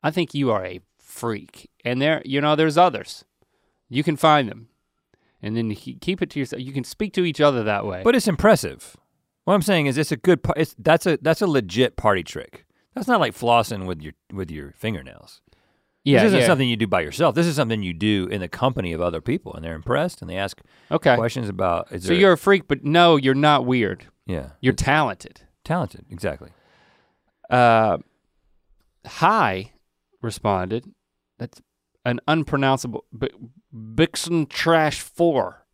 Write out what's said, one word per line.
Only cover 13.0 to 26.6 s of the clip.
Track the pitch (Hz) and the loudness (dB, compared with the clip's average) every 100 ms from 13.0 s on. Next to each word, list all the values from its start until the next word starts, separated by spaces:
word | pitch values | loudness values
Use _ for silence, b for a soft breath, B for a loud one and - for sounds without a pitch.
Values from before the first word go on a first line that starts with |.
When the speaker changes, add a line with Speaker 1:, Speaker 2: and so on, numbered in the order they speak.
| 233 | 0
Speaker 2:
not | 240 | 0
like | 135 | 0
flossing | - 117 120 110 107 92 | -2 2 2 2 -6 -8
with | 85 | -10
your, | 76 - _ | -12 -20 _
with | 98 85 | -10 -10
your | 76 69 | -10 -14
fingernails. | - 110 98 65 50 - - _ _ _ _ _ _ - | -10 -8 -8 -12 -20 -20 -20 _ _ _ _ _ _ 2
Speaker 1:
Yeah, | 165 | 4
Speaker 2:
This | 226 | 6
isn't | 190 | 4
Speaker 1:
yeah. | - | 4
Speaker 2:
something | - 127 | 2 2
you | 113 | 0
do | 110 | 0
by | 104 | 0
yourself. | 76 120 160 120 | -2 0 0 2
This | 170 | 0
is | 151 | 0
something | 120 110 | -2 -2
you | 95 | -4
do | 82 107 104 92 | -2 0 0 -2
in | 101 | -6
the | 90 | -8
company | - 127 123 90 | -4 -2 -2 -6
of | 82 | -4
other | 87 82 | -4 -4
people, | 92 156 - | -6 -6 -8
and | - | -14
they're | 82 | -12
impressed, | 80 85 131 170 - | -12 -4 -4 -4 -8
and | 85 | -12
they | 90 | -8
ask | 98 - _ b b | -8 -10 _ b b
Speaker 1:
Okay. | 156 147 120 | 0 2 2
Speaker 2:
questions | 113 127 110 | 0 -4 -8
about, | 92 95 85 85 | -4 -2 -2 -4
is | 92 | -10
Speaker 1:
So | 92 | -2
Speaker 2:
there | 180 | 4
Speaker 1:
you're | 196 | 4
a | 175 | 4
freak, | - 196 - | 2 0 0
but | 139 | -4
no, | 143 165 175 156 | 0 4 6 4
you're | 135 | 2
not | 135 151 143 123 | 2 4 2 2
weird. | 127 101 95 - _ - | 0 0 -4 -14 _ -10
Speaker 2:
Yeah. | 87 67 - | -8 -8 -2
Speaker 1:
You're | 123 | -2
Speaker 2:
It's | - | 0
Speaker 1:
talented. | - 151 139 95 - _ _ _ | 0 0 0 -6 -16 _ _ _
Speaker 2:
Talented, | - 165 156 - - | -6 -6 -6 -10 -18
exactly. | 85 98 71 - _ | -8 -6 -8 -14 _